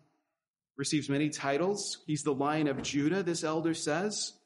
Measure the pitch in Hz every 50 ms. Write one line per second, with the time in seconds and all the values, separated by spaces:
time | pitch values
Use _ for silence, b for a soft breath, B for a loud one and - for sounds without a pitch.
0 | _ _ _ _ _ _ _ _ _ _ _ _ _ _ _ - 139 - 165 151
1 | 127 120 139 143 151 151 151 - - 139 139 147 170 185 208 196 - - - -
2 | - - 151 147 - 156 139 131 139 147 151 156 156 147 135 127 117 - 127 143
3 | 143 151 175 196 190 170 170 165 165 156 156 165 160 165 160 160 - 156 147 165
4 | 190 214 208 - - - - _ _